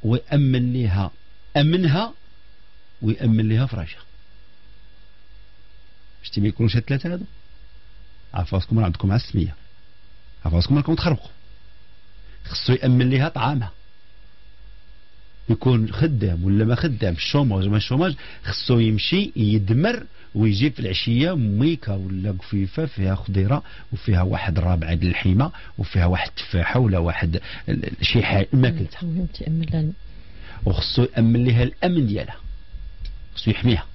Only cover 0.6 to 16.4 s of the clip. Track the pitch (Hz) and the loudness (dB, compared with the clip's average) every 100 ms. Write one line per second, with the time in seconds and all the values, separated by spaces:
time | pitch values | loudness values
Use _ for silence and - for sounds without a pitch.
0.6 | 123 127 117 92 95 - - - - - | 2 2 2 2 0 -4 -16 -16 -2 2
1.6 | 147 175 175 151 226 - - - - - | 4 4 4 2 0 -6 -16 -16 -16 -16
2.6 | - - - - 110 110 131 110 110 110 | -16 -16 -16 -4 -2 2 4 4 4 2
3.6 | 131 113 80 - - - - - - - | 2 -2 -8 -10 -16 -16 -16 -16 -16 -16
4.6 | - - - - - - - - - - | -16 -16 -16 -16 -16 -16 -16 -16 -16 -16
5.6 | - - - - - - - - 104 104 | -16 -16 -16 -16 -16 -14 -6 0 0 4
6.6 | 117 107 - 139 170 180 - - - - | 2 2 0 -2 -2 -6 -8 -14 -16 -16
7.6 | - - - - - - - 90 87 95 | -16 -16 -16 -16 -14 -14 -8 -4 -2 0
8.6 | - 110 101 82 95 104 - - 82 - | 2 2 2 2 2 2 0 0 0 -4
9.6 | - - - - - - - - 80 82 | -14 -16 -16 -16 -16 -16 -16 -6 0 2
10.6 | 90 139 143 160 175 151 - - - - | 4 4 4 2 2 0 -2 -16 -16 -16
11.6 | - - - - - - - - - - | -14 -14 -14 -14 -14 -14 -14 -12 -10 -6
12.6 | - 123 127 127 127 131 135 - 117 143 | 2 2 6 6 6 4 2 0 0 0
13.6 | 104 - - - - - - - - - | -2 -8 -16 -16 -16 -16 -16 -16 -16 -14
14.6 | - - - - - - - - - 113 | -14 -14 -14 -16 -16 -16 -16 -14 0 2
15.6 | 127 123 110 101 160 131 101 85 | 4 4 2 2 2 2 0 0